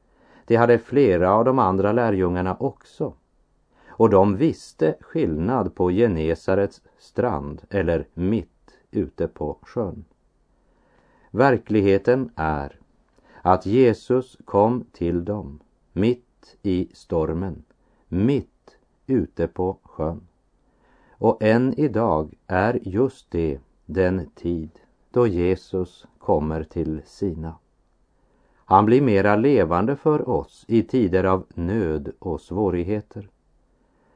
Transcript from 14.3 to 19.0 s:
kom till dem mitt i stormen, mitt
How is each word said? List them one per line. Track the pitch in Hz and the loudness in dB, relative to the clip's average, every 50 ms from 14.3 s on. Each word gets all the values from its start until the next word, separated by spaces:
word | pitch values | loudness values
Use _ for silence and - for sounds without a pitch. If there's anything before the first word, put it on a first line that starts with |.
| - - _ | -12 -20 _
kom | - - 101 101 113 123 123 - - | -2 0 2 2 2 0 -4 -8 -12
till | _ - 85 85 87 87 87 | _ -6 -4 -4 -2 -4 -4
dem | 92 104 104 85 69 71 71 - _ _ _ _ _ _ | -6 -8 -8 -10 -12 -16 -18 -20 _ _ _ _ _ _
mitt | 82 101 113 123 120 _ _ _ _ _ _ _ _ | -2 0 0 0 -2 _ _ _ _ _ _ _ _
i | - 101 92 90 92 - _ | -4 -2 -2 -2 -4 -6 _
stormen, | - - - 90 82 78 78 80 85 95 95 76 67 - _ _ _ _ _ _ _ _ _ | -18 -12 -4 -2 -2 -2 -2 -4 -4 -6 -8 -10 -12 -16 _ _ _ _ _ _ _ _ _
mitt | - 90 101 123 143 131 - - _ _ _ _ _ _ _ _ _ _ | -4 -2 0 0 0 -2 -4 -8 _ _ _ _ _ _ _ _ _ _